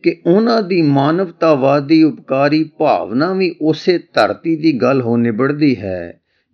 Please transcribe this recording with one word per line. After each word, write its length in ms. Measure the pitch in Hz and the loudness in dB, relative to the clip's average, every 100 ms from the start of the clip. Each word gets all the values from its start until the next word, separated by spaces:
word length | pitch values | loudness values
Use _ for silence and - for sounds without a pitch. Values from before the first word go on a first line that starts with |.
ਕਿ 180 | 165 160 165 | -2 -2 0
ਉਹਨਾਂ 360 | 185 226 226 | 2 2 0
ਦੀ 200 | 185 185 | 0 0
ਮਾਨਵਤਾਵਾਦੀ 1200 | 156 139 139 170 185 - 165 143 135 143 139 160 | 2 2 2 0 -4 -2 0 2 2 0 2 2
ਉਪਕਾਰੀ 600 | 156 120 - 131 143 156 | 2 0 -6 -2 0 0
ਭਾਵਨਾ 720 | 156 _ 151 98 87 117 165 | -4 _ 0 0 -2 -4 -2
ਵੀ 220 | 190 185 - | -2 -4 -2
ਉਸੇ 360 | 151 156 - 170 - | -2 -2 -2 -2 -2
ਧਰਤੀ 420 | - 104 101 165 160 | -2 0 -2 -4 -2
ਦੀ 160 | 160 | -2
ਗੱਲ 300 | 120 123 135 | 0 0 0
ਹੋ 160 | 117 120 | 0 0
ਨਿਬੜਦੀ 600 | 117 110 135 147 151 120 | 0 -2 -4 0 0 0
ਹੈ, 440 | 101 90 85 - _ _ _ | -4 -8 -10 -16 _ _ _